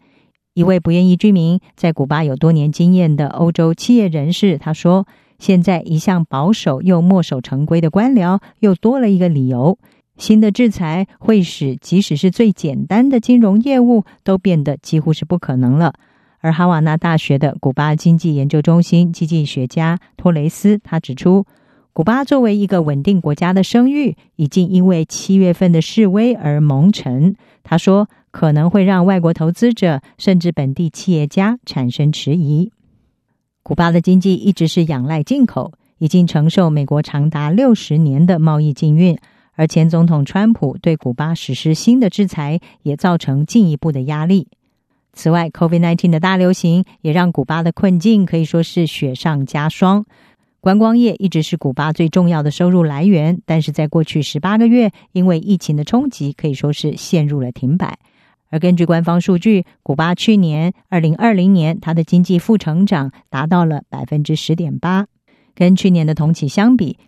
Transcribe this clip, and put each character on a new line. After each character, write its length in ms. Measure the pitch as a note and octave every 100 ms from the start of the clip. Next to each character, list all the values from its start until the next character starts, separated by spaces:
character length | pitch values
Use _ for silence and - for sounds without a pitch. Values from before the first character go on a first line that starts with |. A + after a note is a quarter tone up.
| _ _ _ _ _
一 100 | -
位 160 | F3 F#3
不 120 | E3
愿 180 | F3 F#3
意 80 | F3
居 160 | G#3+
民 280 | F#3+ D#3+ F3+ _ -
在 180 | E3+
古 100 | D#3
巴 200 | C#3 D3+
有 120 | D#3 C3
多 160 | D#3+
年 180 | D#3+ D3
经 220 | D3+ F3
验 240 | F#3 E3+ D3
的 120 | D3
欧 220 | - E3+
洲 220 | E3 E3
企 240 | E3 - A#3+
业 120 | G3
人 220 | D#3 C#3+
士， 280 | F3+ G3+ C#3+
他 160 | D#3
说， 320 | D#3 F3 F#3+ - _ _ _
现 240 | - F3+
在 180 | E3+ F3
一 180 | - D#3
向 280 | G3+ F3+ D#3+
保 260 | C3+ E3
守 300 | A3 E3+ C3
又 180 | F3+ E3+
墨 220 | F3 G3
守 180 | D#3+ C3
成 240 | - C3+
规 160 | D3+ E3+
的 80 | E3
官 240 | F#3+ B3
僚 260 | B3+ F3 G3 - -
又 160 | G#3
多 260 | F3 A3 C4+
了 100 | A3+
一 80 | F#3
个 120 | F3+
理 180 | D3 B2+
由， 300 | B2 D3 F#3+ _ _ _ -
新 240 | - G#3+
的 100 | G#3+
制 180 | G3+ A#3+
裁 360 | - E3 E3+ F#3+ _
会 240 | - A3
使 360 | E3+ - C#3 B2+
即 220 | - F3+
使 160 | - D3
是 120 | F#3
最 220 | F3+ A3+
简 320 | - D#3 B2+
单 240 | C#3 G3+ C#4
的 100 | B3+
金 220 | A#3 B3
融 180 | G#3+ G#3
业 180 | C4 C4
务 240 | A#3+ A#3 - _
都 140 | - F#3+
变 260 | G3 E3
得 140 | C#3+ C3+
几 240 | - D#3
乎 140 | D#3+
是 100 | D#3
不 140 | D#3 F3
可 180 | - B2+
能 220 | B2 C#3+
了。 160 | E3+ - _ _ _ _
而 80 | D#3+
哈 160 | D#3+ F3+
瓦 140 | D#3+
那 160 | D#3 D#3+
大 220 | E3+ D#3+
学 200 | - C#3
的 160 | D3 -
古 100 | C3+
巴 240 | C3 D3
经 220 | D3+ F3 E3
济 180 | E3+
研 140 | D3 C#3
究 140 | D#3
中 200 | D3+ E3+
心 300 | E3+ E3+ F3
经 160 | E3 D#3+
济 160 | E3
学 220 | C#3+ C#3 B2+
家 320 | E3+ D#3+ E3+ _ -
托 160 | F3+
雷 160 | D#3+ D3+
斯 300 | - G3+ G#3
他 200 | - D#3+
指 160 | -
出： 300 | B2+ F3 F#3+ G3 _ _ _ _
“古 100 | -
巴 220 | D#3+ B3+
作 160 | C#4 C#4
为 160 | A#3 G#3
一 100 | G3+
个 140 | F#3
稳 220 | D3+ C#3
定 180 | E3+ F#3+
国 140 | D#3
家 180 | D3 F3
的 100 | F#3+
声 280 | F#3 A#3 B3+
誉 260 | D4 B3+ D#3 _ -
已 120 | D3
经 180 | F#3+ F3
因 200 | F#3 F#3
为 180 | E3+
七 300 | D#3+ - -
月 180 | G3 F3+
份 180 | E3+ F#3
的 120 | E3
示 240 | D#3 - G#3
威 260 | G3 A#3+
而 260 | A#3+ D3+ D3
蒙 320 | D3+ C3+ F3+
尘。” 460 | - C3+ B2 F3 G#3 _ _
他 140 | - E3
说， 320 | - G3 G#3 _ _
可 220 | - D#3+
能 180 | D3 E3+
会 140 | G3+
让 200 | F#3+ F#3
外 160 | F3+ F#3+
国 140 | E3
投 180 | E3 D#3+
资 220 | F3 A#3+
者 260 | A#3 F3 C#3 _ -
甚 240 | - F#3
至 100 | F3
本 220 | D#3 C3+
地 160 | C#3 E3
企 240 | - -
业 140 | D#3+ D3
家 320 | - G3+ B3 -
产 240 | D3+ B2
生 200 | - D3+
迟 240 | D3 C#3
疑。 380 | F3 C#3+ D3 G3+ _ _ _ _ _ _ _ _ _
古 120 | -
巴 160 | D3 E3+
的 100 | E3+
经 180 | F3 F#3
济 140 | F#3+
一 180 | F3+ G3+
直 160 | - E3
是 180 | F#3
仰 200 | D#3+ C3+
赖 180 | C3 D#3+
进 220 | D3 C#4
口， 300 | A#3+ - C#3+ _ _ -
已 100 | D#3+
经 180 | F3+ F3
承 220 | D#3+ D#3
受 220 | G3 E3+
美 160 | D3+ C#3
国 160 | D3
长 260 | - D3 D3+
达 220 | D3+ D3+
六 240 | F#3+ C4+
十 240 | G#3+ - D#3
年 260 | D#3 C3+
的 140 | F3+ E3+
贸 240 | D#3+ D3+
易 100 | D3+
禁 240 | C3+ D#3 D#3
运， 220 | F3+ D#3+ _ _ _
而 140 | - D#3+
前 240 | E3 D#3+
总 160 | E3 E3+
统 180 | D#3
川 300 | C#3 F#3+ A3
普 240 | A#3 C#3 F3+
对 160 | E3+ D#3+
古 160 | B2+
巴 220 | A#2+ D#3
实 180 | E3 -
施 220 | B2+ D#3
新 260 | D#3 - B3+
的 80 | G3+
制 180 | - G3
裁 340 | - C#3+ E3 - _
也 140 | D3 D3
造 220 | F3+ E3+
成 260 | - C#3
进 240 | D3+ A#3 F#3
一 80 | D3
步 160 | E3
的 80 | C#3
压 220 | C3 D3+
力。 240 | D#3+ F#3+ - _ _ _ _ _ _
此 160 | - D#3+
外 180 | E3+ E3
，covid 300 | - E3 E3+
nineteen 300 | E3+ E3+ F3
的 100 | D#3
大 160 | F#3 F#3+
流 160 | F3+
行 320 | F#3 E3+ F3 F3+ _
也 100 | D#3
让 200 | E3+ F3
古 120 | D#3
巴 200 | C3 D#3+
的 80 | E3
困 260 | - G3 F3+
境 260 | G#3 G#3+
可 120 | F3+ E3
以 80 |
说 180 | D#3+ E3
是 240 | E3 F3 D#3+
雪 260 | - C#3
上 320 | B2+ D#3+ C#3+
加 240 | C3+ D3+ D3+
霜。 380 | - F#3 G3+ G#3 _ _ _ _ _
观 180 | F#3 G#3
光 180 | A3+ A#3+
业 200 | A#3 E3+
一 100 | G3
直 140 | D#3+
是 140 | D#3 E3
古 160 | C#3
巴 200 | B2+ D3+
最 160 | D3+ E3
重 200 | F#3 F3
要 160 | D#3+
的 80 | D3
收 180 | - F3+
入 140 | F3+
来 200 | D#3+ C#3
源， 360 | F#3+ F3 D3+ F3
但 160 | - D#3+
是 120 | D3+
在 160 | D3 D3+
过 160 | E3
去 180 | D#3 D#3
十 160 | C#3+ D3+
八 180 | F#3 G#3+
个 120 | A#3
月， 240 | A#3+ G#3+ - _
因 160 | F#3 F#3
为 140 | E3
疫 180 | F#3+ F#3
情 180 | - D3
的 60 |
冲 260 | D3+ A#3+ C#4+
击， 240 | - C#3+
可 140 | - D#3
以 80 |
说 180 | C3 D3
是 240 | D3 D3+ -
陷 300 | - E3+ D3
入 140 | C#3+
了 100 | B2
停 260 | - B2+ F3
摆。 220 | F3 - _ _ _ _ -
而 100 | D#3+
根 160 | F3+ F3
据 100 | E3+
官 160 | E3+
方 180 | E3 F3
数 160 | F#3 F3
据， 280 | G#3+ G3+ - _
古 140 | - C#3
巴 180 | E3
去 220 | F3+ - G#3
年 360 | E3+ D3+ E3+ - -
二 120 | F3
零 160 | D#3+ E3
二 180 | A#3
零 180 | G3 F#3
年 280 | F#3+ D#3 -
它 120 | D#3+
的 120 | E3
经 180 | D#3+ F3+
济 160 | F3+ F3
负 180 | - G#3+
成 300 | D#3+ D#3+ G3+
长 240 | E3 C3+ - -
达 180 | C3 D#3
到 160 | F3+
了 180 | E3 D3 -
百 160 | C3+
分 180 | C3 D3+
之 140 | D3 D#3
十 180 | -
点 240 | E3 D#3+ C3+
八， 280 | E3+ F#3+ G3+ _ _ _ _ -
跟 180 | F3+
去 160 | F#3+ F#3+
年 160 | F3 D#3
的 80 |
同 180 | D#3 D3+
期 140 | E3 D3
相 300 | - A3+ B3+
比， 220 | D3+ -